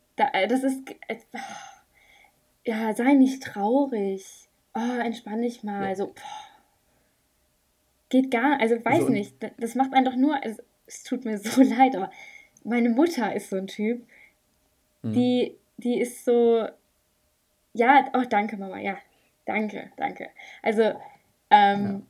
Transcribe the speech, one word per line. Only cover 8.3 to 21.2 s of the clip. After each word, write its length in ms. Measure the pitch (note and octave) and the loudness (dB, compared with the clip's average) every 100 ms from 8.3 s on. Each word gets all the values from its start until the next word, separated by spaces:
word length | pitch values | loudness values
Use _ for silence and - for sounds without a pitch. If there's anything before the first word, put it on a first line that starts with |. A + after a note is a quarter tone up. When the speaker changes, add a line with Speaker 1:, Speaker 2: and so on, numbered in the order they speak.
Speaker 1:
gar, 300 | A#3 C4+ C#4+ | 2 2 2
also 220 | A3+ A#3 | 2 0
weiß 200 | A3+ E4 | 2 2
Speaker 2:
So, 40 | C4+ | 2
und 40 | |
Speaker 1:
nicht, 280 | G#3 G3+ - | 0 -2 -10
d-, 100 | A3 - | -14 -8
das 160 | A#3 | -4
macht 180 | B3 C4 | -2 0
einen 140 | C4+ B3+ | 2 2
doch 100 | B3 | 2
nur, 220 | C#4+ D4 | 0 0
es, 200 | A3+ G#3+ - _ _ | -6 -10 -16 _ _
es 160 | - | -20
tut 220 | - B3 | -8 -6
mir 140 | A3 G#3 | -6 -6
<laughs> 0 | |
so 240 | G#3 B3+ | 0 4
leid, 340 | C4+ B3 C4 C4+ | 6 6 2 2
aber 140 | G4 - - - _ _ | -6 -10 -20 -20 _ _
meine 260 | G#3+ A#3+ A#3 | -4 0 2
Mutter 440 | A#3 E4+ B3+ G#3 | 2 2 0 -4
ist 160 | G3+ - | -4 -6
so 60 | F#3+ | -8
ein 100 | F#3+ | -8
Typ, 400 | - G#3+ B3 - - - _ _ _ _ _ _ _ | -4 -4 -4 -10 -20 -20 _ _ _ _ _ _ _
Speaker 2:
Mhm. 120 | A2+ | -4
Speaker 1:
die, 420 | A2 B3 B3 - - _ - | 0 2 2 -2 -6 _ -8
die 240 | A#3+ A#3+ | -4 -2
ist 240 | A#3+ - | -4 -4
so, 440 | - A#3+ A#3 A3+ G#3+ - _ _ _ _ _ _ _ _ _ | 0 4 4 2 0 -8 _ _ _ _ _ _ _ _ _
ja, 360 | G#3+ A#3+ C#4 C4+ | 2 6 6 4
oh, 100 | B3+ B3 | 0 0
danke, 280 | G#3 G#3+ G3+ | -2 -2 -6
Mama, 220 | F#3+ F#3 | -12 -10
ja, 200 | - - - _ _ _ - | -8 -10 -14 _ _ _ -6
danke, 460 | G#2+ A2 - - - | -4 -4 -8 -14 -8
danke. 340 | - - - - - - | -8 -6 -14 -18 -20 -6
Also, 320 | - G#3+ A3 - - - | -2 2 2 0 -10 -20